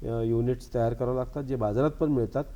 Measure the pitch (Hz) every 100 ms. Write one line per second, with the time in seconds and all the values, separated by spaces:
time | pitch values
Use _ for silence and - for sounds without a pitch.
0 | 120 117 113 117 120 127 - 123 113 117
1 | 123 127 123 147 135 131 107 107 151 147
2 | 156 135 110 135 147